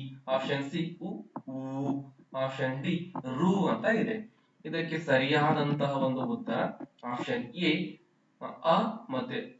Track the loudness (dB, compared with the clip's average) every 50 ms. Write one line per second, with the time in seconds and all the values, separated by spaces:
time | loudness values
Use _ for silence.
0 | -4 -8 -12 -10 -4 0 0 0 0 0 -2 -2 -2 -2 -2 -2 -2 -4 -6 -6
1 | -6 -6 -6 -8 -10 -12 -12 -12 -10 -8 -8 -6 -6 -6 -4 -4 -2 -2 -2 -4
2 | -6 -10 -16 -20 -16 _ -4 -2 -2 -2 -2 -2 -2 -2 -2 -2 -2 0 0 -2
3 | -2 -6 -8 -8 -6 -4 0 2 4 4 4 4 4 2 2 2 2 2 2 2
4 | 2 0 -2 -4 -6 -10 _ _ _ _ _ _ -8 -4 -2 -2 -2 -2 -2 -2
5 | 2 4 4 4 4 4 4 4 6 4 4 4 4 2 2 2 2 2 2 2
6 | 2 2 2 0 0 -2 -2 -2 -2 -2 -2 0 0 -2 -4 -8 -14 -16 _ _
7 | -8 -6 -6 -4 -2 -2 -2 -2 -2 -4 -2 0 2 4 4 2 0 -4 -8 -12
8 | _ _ _ _ _ _ _ -10 -10 -10 -6 0 4 4 6 6 4 2 -2 -6
9 | -6 -4 -4 -4 -2 -4 -4 -6 -6 -8 -4